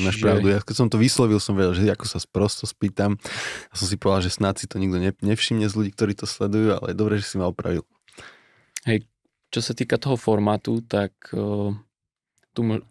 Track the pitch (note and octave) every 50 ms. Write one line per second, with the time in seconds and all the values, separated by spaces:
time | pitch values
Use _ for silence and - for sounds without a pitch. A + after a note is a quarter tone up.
0 | F#2 F#2+ G#2 G#2+ G#2+ G#2 G2 G2 G2 G2 G2 G#2 - - G#2+ - B2+ A2+ - G#2+
1 | A2+ C3+ - - B2+ A2+ G#2+ G2+ - - G2+ G2 F#2+ F2+ F2+ F2 G2+ G#2 F#2+ -
2 | - G#2+ - G#2+ - - - F#2+ G2+ G2+ - - - G#2+ - - - G2+ - -
3 | G2+ G#2 G2+ G2+ - - - - - - - - - - - G#2 G#2+ F2+ G2+ G2
4 | - G2+ G2 F#2+ F2+ F2+ - - G#2+ G2 F#2+ - - - - G2+ F#2+ F#2+ F#2 F2+
5 | F2+ F#2+ G2 - - G2+ G#2+ G#2+ - - A#2 A2 G#2+ G#2 G2 G#2+ G#2+ G2 G2+ -
6 | A2+ G2+ G#2 - - G2+ - - G#2 G2+ G2+ A2 A2 A2 G2 - - - F2+ F#2
7 | G#2+ G#2+ G#2+ G#2 G2+ - - G2 F2+ F2 F2+ - - F2 F2 E2+ - _ _ _
8 | _ _ _ - - - - _ _ _ _ _ _ _ - - - - A2+ G#2+
9 | - _ _ _ _ _ _ _ _ - - A#2+ A2+ - A2+ - B2 - - A#2
10 | - C#3 C3+ A#2 - - A2 G#2 G#2 G#2 G#2+ G2+ - - A2+ A#2 A#2 - - G#2
11 | G2+ F#2+ _ _ - - - G#2 G#2 G#2 G#2 G#2 G2+ G2+ G2+ G#2 - _ _ _
12 | _ _ _ _ _ _ _ _ _ _ - - A#2 A2+ A2 - - -